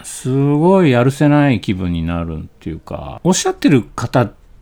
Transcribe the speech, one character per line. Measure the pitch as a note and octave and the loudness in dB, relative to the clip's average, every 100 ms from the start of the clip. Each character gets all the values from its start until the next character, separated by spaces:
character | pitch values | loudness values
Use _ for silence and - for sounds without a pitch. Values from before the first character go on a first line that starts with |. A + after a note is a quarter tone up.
す | - - B2+ | -16 -10 -4
ご | C3+ C#3+ D3 E3+ F#3+ | 0 0 2 4 4
い | D#3+ | 4
や | A#2+ | 4
る | B2+ | 2
せ | C#3 D3 | 2 2
な | D3 C#3+ | 4 2
い | G#2 | 0
気 | - | -2
分 | F#2 F2+ | -4 -2
に | E2+ | -2
な | E2 E2+ | -4 -4
る | E2 D#2+ | -6 -8
っ | E2+ _ | -12 _
て | - | -12
い | |
う | D#2+ | -12
か、 | - - C#3 - | -12 -12 -12 -6
お | E3+ | -2
っ | |
し | F#3+ F#4+ | 0 -2
ゃ | |
っ | |
て | F#4 C4+ | -2 2
る | C3+ | 2
方 | - - A#2 C3 A#2 - - - | 0 -8 -2 0 -2 -6 -20 -20